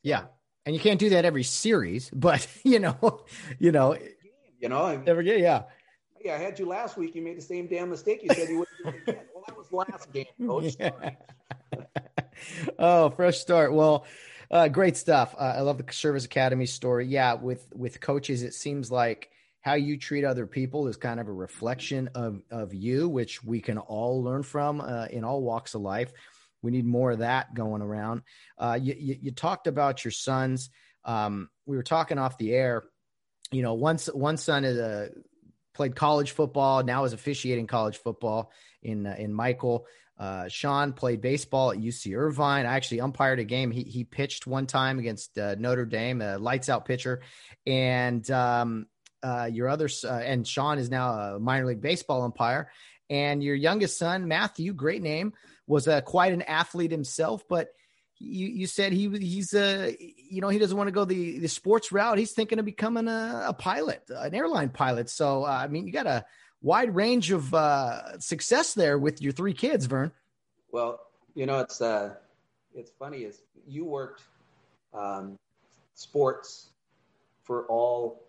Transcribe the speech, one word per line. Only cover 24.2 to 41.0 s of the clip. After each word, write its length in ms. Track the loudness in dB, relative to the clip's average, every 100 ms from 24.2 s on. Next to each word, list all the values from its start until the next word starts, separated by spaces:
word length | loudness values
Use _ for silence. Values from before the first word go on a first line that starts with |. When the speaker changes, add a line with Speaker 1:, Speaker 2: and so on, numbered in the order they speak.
Speaker 1:
learn 200 | -2 -4
from, 380 | -4 -2 -2 -2
uh, 260 | -6 -6 -6
in 180 | -6
all 180 | -4 -2
walks 320 | -2 -4 -6
of 60 | -8
life. 320 | -4 -4 -4 -8 -20 -20 _ _
We 80 | -2
need 140 | 0
more 280 | 2 2 2
of 80 | 0
that 340 | 0 0 -2
going 280 | -6 -4 -4
around. 400 | -6 -6 -6 -8 -10 -20 -20 -6
Uh, 200 | -2 0
you, 140 | -2 -4
you, 200 | -6 -6
you 80 | -8
talked 340 | -4 -2 -2 -2
about 380 | 2 0 0
your 80 | -6
sons. 580 | -6 -2 0 0 -2 -6 _ _ _
Um, 460 | -6 -2 -2 -4 -8 _ -6
we 100 | -6
were 60 |
talking 360 | 0 0 2 0
off 200 | -2 -2
the 160 | 0
air. 300 | 2 2 0 -6 _ _ _ _ _ -6
You 100 | -2
know, 120 | -2
one 220 | 0 2 0
s-, 160 | -2
one 240 | -2 0 0
son 280 | 2 2
is 140 | 2 0
a, 320 | -2 -4 -6 -10 -20 _ _ _ _
played 220 | -4 -4 2
college 360 | 4 4 0
football, 500 | 0 0 2 4 4
now 220 | 2 0
is 80 | -2
officiating 540 | -2 -6 -4 -2 -2 0
college 300 | 0 0 -2
football 540 | -8 -4 -2 -2 -4 _ -20 _
in, 240 | -8 -6 -6
uh, 100 | -6
in 140 | -6
Michael. 540 | -2 0 0 0 -2 -4 -20 _ -12
Uh, 300 | -8 -8 -8
Sean 460 | -4 0 0 0
played 280 | -2